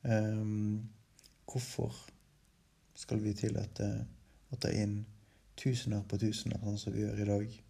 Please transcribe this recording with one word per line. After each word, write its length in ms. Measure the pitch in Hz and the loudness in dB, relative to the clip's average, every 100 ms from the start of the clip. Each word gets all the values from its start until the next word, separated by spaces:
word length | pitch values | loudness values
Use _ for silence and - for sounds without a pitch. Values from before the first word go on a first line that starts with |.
Ehm, 840 | 127 110 107 110 107 107 104 107 110 - - - - _ - | 4 4 4 2 0 0 0 0 -4 -14 -20 -20 -20 _ -8
hvorfor 480 | 131 - - 120 - - - - _ _ _ _ _ _ | -6 -4 -2 -4 -4 -16 -20 -20 _ _ _ _ _ _
skal 260 | - - 113 | -16 -2 0
vi 140 | 107 | 0
tillate 720 | 101 113 107 104 - 101 107 - - - - - | 0 0 0 -2 0 0 0 -4 -10 -20 -20 -10
å 80 | 127 | -2
ta 100 | - | 0
inn 380 | - 104 104 107 - - - - - | 2 2 0 -4 -12 -20 -20 -20 0
tusener 460 | 135 123 120 104 98 | 2 2 0 -2 0
på 100 | 104 | 0
tusener, 400 | 110 107 - - | 2 0 -2 -2
sånn 200 | 104 104 | -2 -2
som 140 | - | -2
vi 140 | 107 104 | 0 0
gjør 160 | 104 | 2
i 80 | 104 | 2
dag 320 | 101 107 - | 2 0 -8